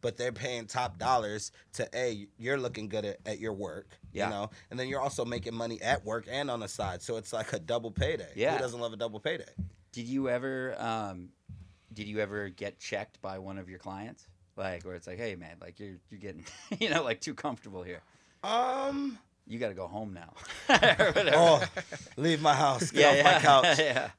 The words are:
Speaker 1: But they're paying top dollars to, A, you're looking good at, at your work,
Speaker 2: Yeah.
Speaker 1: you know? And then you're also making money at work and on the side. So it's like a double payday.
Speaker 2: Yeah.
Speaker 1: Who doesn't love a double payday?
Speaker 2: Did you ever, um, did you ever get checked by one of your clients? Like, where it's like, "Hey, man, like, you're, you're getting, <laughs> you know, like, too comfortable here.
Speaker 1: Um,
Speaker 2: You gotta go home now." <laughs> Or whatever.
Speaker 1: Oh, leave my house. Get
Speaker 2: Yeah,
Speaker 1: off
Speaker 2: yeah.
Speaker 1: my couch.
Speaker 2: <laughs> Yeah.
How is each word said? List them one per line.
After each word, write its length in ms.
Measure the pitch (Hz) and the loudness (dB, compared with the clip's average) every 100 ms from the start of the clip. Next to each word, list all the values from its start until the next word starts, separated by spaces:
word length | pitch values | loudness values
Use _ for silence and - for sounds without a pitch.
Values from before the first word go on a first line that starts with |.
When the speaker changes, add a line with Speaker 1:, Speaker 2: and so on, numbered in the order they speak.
Speaker 1:
But 160 | 120 - | -6 -4
they're 140 | 123 | -6
paying 340 | 107 127 120 107 | -4 -6 -6 -6
top 320 | 131 123 90 | -4 -4 -2
dollars 540 | 113 127 104 107 - - _ | 2 2 2 -6 -10 -14 _
to, 140 | - 120 120 | -8 -6 -2
A, 320 | 127 107 101 _ | -2 -4 -12 _
you're 180 | 113 139 | -4 -2
looking 320 | 123 113 107 | -2 -6 -6
good 160 | 107 101 | -4 -4
at, 140 | - | -8
at 160 | - 101 | -8 -6
your 140 | 110 | -6
work, 340 | 98 98 78 - - - | -6 -8 -10 -14 -20 -14
Speaker 2:
Yeah. 140 | - 98 | -4 -4
Speaker 1:
you 60 | |
know? 160 | 101 107 - - | -2 -6 -10 -14
And 80 | 123 | -8
then 80 | 127 | -6
you're 120 | 139 | -2
also 240 | 139 - 120 | -4 -4 -4
making 280 | 120 113 | -4 -6
money 260 | 113 117 117 | -6 -6 -4
at 220 | 110 135 | -2 -2
work 220 | 104 113 104 | -2 -6 -4
and 200 | 131 143 | -6 -4
on 100 | 120 | -4
the 60 | 104 | -6
side. 360 | - 101 87 | -4 -4 -6
So 140 | - 113 | -6 -8
it's 140 | 107 | -6
like 200 | 117 107 | -8 -6
a 60 | 104 | -8
double 320 | 82 120 117 | -4 -4 -4
payday. 400 | 98 135 156 82 95 | -2 -2 -2 -8 -2
Speaker 2:
Yeah. 180 | 123 | 0
Speaker 1:
Who 60 | 160 | 0
doesn't 160 | 123 117 | -2 -4
love 140 | 117 | -8
a 40 | 110 | -6
double 220 | 117 104 | -8 -6
payday? 260 | 151 180 - - - - _ | -6 -6 -10 -8 -8 -10 _
Speaker 2:
Did 160 | - 117 | -12 -6
you 200 | 135 135 | -2 0
ever, 480 | 123 131 131 127 - | -2 -2 -6 -6 -6
um, 480 | 113 113 104 92 90 _ _ - - _ _ | -4 -4 -6 -10 -14 _ _ -18 -18 _ _
did 140 | 104 104 | -14 -8
you 100 | 104 | -4
ever 300 | 101 104 101 | -4 -4 -6
get 300 | 87 120 - | -8 -10 -10
checked 420 | - 101 107 _ | -8 -6 -8 _
by 160 | 95 95 | -12 -10
one 220 | 95 98 | -10 -12
of 100 | 90 | -14
your 80 | 92 | -16
clients? 480 | 98 95 110 - _ _ _ - | -14 -12 -14 -16 _ _ _ -8
Like, 300 | 98 87 90 | -6 -6 -10
where 100 | 90 | -12
it's 100 | 85 | -12
like, 140 | 92 | -8
"Hey, 160 | 117 92 | -8 -8
man, 220 | 82 82 | -14 -16
like, 180 | - - | -20 -16
you're, 180 | 101 92 _ | -16 -16 _
you're 100 | 104 | -16
getting, 260 | 101 78 82 - | -14 -14 -16 -20
<laughs> 180 | - 214 | -12 -4
you 100 | 220 | 0
know, 140 | 156 | 0
like, 180 | 135 113 | 0 -2
too 140 | - 139 | -4 -6
comfortable 480 | 151 120 117 95 | -6 -6 -12 -12
here. 180 | 90 85 _ _ _ _ | -12 -12 _ _ _ _
Speaker 1:
Um, 760 | 190 226 254 269 277 277 277 226 _ _ - | -2 0 0 0 -2 -2 -6 -8 _ _ -12
Speaker 2:
You 140 | 117 | -4
gotta 140 | 117 92 | -4 -4
go 120 | 90 | -8
home 260 | 104 110 | -6 -8
now." 200 | 90 85 - - - - | -10 -14 -18 -14 -14 4
<laughs> 20 | |
Or 420 | 254 233 180 208 | 6 8 6 4
whatever. 200 | 160 185 151 | 4 6 8
Speaker 1:
Oh, 280 | 170 151 - - - - - - | 10 8 4 -6 -12 -14 -14 -2
leave 240 | 156 156 | 0 4
my 140 | 156 135 | 4 6
house. 340 | 147 127 170 | 6 2 0
Get 100 | 143 | 6
Speaker 2:
Yeah, 80 | 147 | 8
Speaker 1:
off 60 | 139 | 10
Speaker 2:
yeah. 60 | |
Speaker 1:
my 160 | 147 175 | 8 8
couch. 400 | 139 139 131 143 | 10 10 8 6
Speaker 2:
<laughs> 0 | |
Yeah. 300 | 156 127 - | 4 2 -2